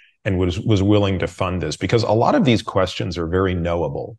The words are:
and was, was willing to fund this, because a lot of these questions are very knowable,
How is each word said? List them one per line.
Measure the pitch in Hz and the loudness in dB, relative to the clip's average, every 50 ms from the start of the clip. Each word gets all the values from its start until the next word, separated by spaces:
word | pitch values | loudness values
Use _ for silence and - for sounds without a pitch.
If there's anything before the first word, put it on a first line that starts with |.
| _ _ _ _ - | _ _ _ _ -4
and | 107 95 90 | -2 0 0
was, | 92 90 82 104 | 0 0 -2 0
was | - 113 107 92 95 | 2 2 2 4 4
willing | 104 104 104 101 98 95 90 | 4 4 2 2 0 -2 -2
to | 95 | -4
fund | - - - 95 90 90 90 | -6 -6 -6 -4 -4 -4 -4
this, | 80 78 76 | -4 -6 -6
because | - 90 90 - - - | -4 -2 0 2 2 2
a | - | 2
lot | 104 113 123 175 262 | 2 2 2 2 2
of | 294 190 | 4 4
these | 131 113 - | 4 2 2
questions | - - - 98 92 87 - - 120 95 80 | 0 -2 -2 0 0 0 -2 -6 -6 -6 -4
are | 87 82 | -6 -4
very | 80 87 92 98 92 90 | -2 0 0 0 0 0
knowable, | 85 82 87 87 87 80 71 71 69 64 - 117 | -2 -2 -2 -2 -2 -4 -4 -6 -8 -10 -12 -14